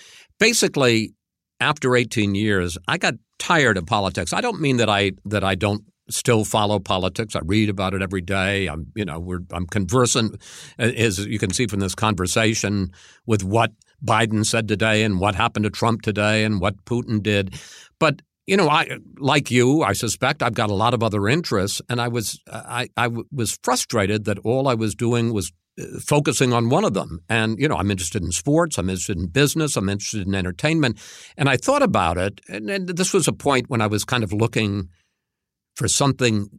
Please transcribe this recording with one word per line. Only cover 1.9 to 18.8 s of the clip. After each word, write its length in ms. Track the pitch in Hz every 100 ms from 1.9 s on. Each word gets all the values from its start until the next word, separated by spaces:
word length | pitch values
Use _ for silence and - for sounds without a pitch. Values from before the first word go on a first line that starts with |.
| 123
eighteen 380 | 120 107 101
years, 420 | 98 107 98 87 82 -
I 100 | 170
got 160 | - 117 _ -
tired 380 | - 165 127 95
of 80 | 82
politics. 460 | 110 95 98 87
I 80 | -
don't 200 | 240 190
mean 160 | 147 123
that 140 | 107
I, 220 | 101 101 95
that 200 | 101 104
I 100 | 95
don't 300 | 95 104 104 - _ -
still 340 | - - 113
follow 340 | 104 110 104 104
politics. 560 | 92 95 92 87 110
I 60 | 90
read 240 | 78 107 104
about 260 | 98 95
it 80 | 95
every 180 | 95 95
day. 460 | 87 98 95 98 90
I'm, 260 | 78 65
you 100 | 110
know, 140 | 92 80
we're, 240 | 90 90 90
I'm 160 | 87 90
conversant, 760 | 104 85 127 120 127 110 - - - - -
a-, 220 | 117 120
as 240 | 113 92
you 140 | 104 110
can 140 | 101
see 140 | 90 117
from 140 | 98
this 140 | 95
conversation, 1000 | - 107 98 90 117 110 110 101 101 90 - - _ -
with 160 | 107
what 300 | 95 113 113 - _ _
Biden 400 | 120 110 117 107
said 240 | 107 113 107
today 340 | 101 110 107
and 160 | 110 92
what 160 | 101
happened 300 | 98 117 107
to 60 | 104
Trump 320 | - 113 113
today 420 | 110 101 104 110
and 160 | 107 101
what 240 | 98 98
Putin 380 | - 120 120 107
did. 320 | 101 101 95 - - - - _
But, 220 | 156 143 _ _ -
you 100 | 196
know, 120 | 151
I, 300 | 156